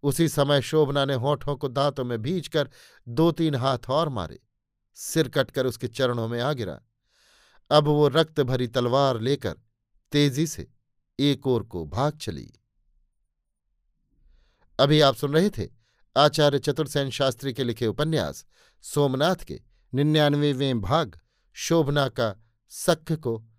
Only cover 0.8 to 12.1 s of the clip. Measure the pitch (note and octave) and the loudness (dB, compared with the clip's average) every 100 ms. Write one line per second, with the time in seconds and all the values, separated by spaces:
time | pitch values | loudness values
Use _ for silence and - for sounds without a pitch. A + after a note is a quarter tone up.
0.8 | D3 C#3 C#3 C3+ B2+ C#3+ - C#3+ C#3 B2 | 2 2 0 -2 -2 -2 -4 -6 -6 -2
1.8 | C#3+ C#3 B2 A#2+ A2+ F#3 - D#3+ C#3+ _ | -2 -2 -6 -6 -4 -6 -4 -4 -4 _
2.8 | - _ - A#2 E3 D#3+ D#3+ C#3 C3 B2 | -20 _ -10 2 2 2 -2 0 -2 -2
3.8 | - C#3 D#3+ B2 E2 - _ _ _ _ | -2 -2 -2 -4 -8 -10 _ _ _ _
4.8 | _ - - - C#3 C#3+ B2+ - C3 - | _ -16 -4 0 0 0 -2 0 -2 -4
5.8 | A#2+ - C3 A#2+ A2+ A#2 B2 D3 G2 B1+ | -10 -2 -2 -2 -4 -4 -4 -4 -6 -10
6.8 | _ _ _ _ _ _ _ _ _ D3+ | _ _ _ _ _ _ _ _ _ 4
7.8 | D3 D3 D3 C3 D#3+ D#3 C3 B2+ B2 B2+ | 6 4 4 4 0 0 0 0 -2 -2
8.8 | B2 C3 C#3 A#2 A2+ C#3+ G2+ E2 _ _ | 0 2 2 0 -2 -2 -4 -8 _ _
9.8 | _ _ _ C#3+ D3 B2+ D#3+ - D#2+ _ | _ _ _ 2 2 2 -4 -6 -16 _
10.8 | _ _ _ - C#3 C3+ C3 A#2+ G#2+ F2+ | _ _ _ -2 0 0 0 -2 -2 -10
11.8 | D#2 F#2 C#3+ | -8 -2 -4